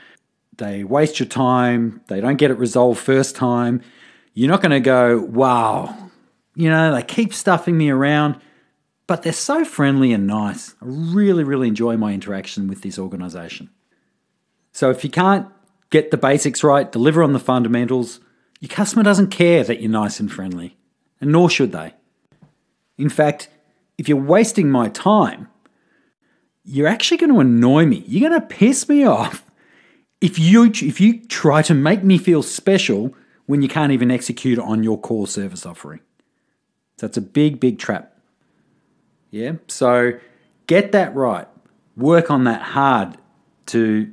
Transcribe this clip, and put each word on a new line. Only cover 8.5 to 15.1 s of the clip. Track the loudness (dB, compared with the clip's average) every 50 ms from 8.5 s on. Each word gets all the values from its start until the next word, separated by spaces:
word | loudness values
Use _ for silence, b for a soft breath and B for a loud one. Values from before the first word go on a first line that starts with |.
| b b b b b b b _ _ _ _
but | -6 -6 -4 -4
they're | -6 -6
so | -6 -4 -4 -2 -2 -2
friendly | -4 -2 -2 0 0 2 2 2 2 0
and | 0 -2
nice. | -2 -2 -2 -4 -6 -8 -10 -14 -20 _ _ -14
I |
really, | -12 -10 -8 -6 -2 0 0 2 2 2 0 0
really | -2 -2 -2 -2 -2
enjoy | -2 -2 -2 -2 -2
my | -2 -2 -4 -4
interaction | -6 -8 -8 -10 -10 -10 -12 -10 -8 -8 -8
with | -8 -10 -12
this | -14 -12 -10
organization." | -12 -10 -10 -12 -12 -12 -14 -14 -16 -16 -18 -18 -20 -20 _ _ _ _ _ _ _ _ _ _ _ _ _ _ _ _ _ _ _ _
So | _ -2 0 0
if | 0 0 -4
you |
can't | -6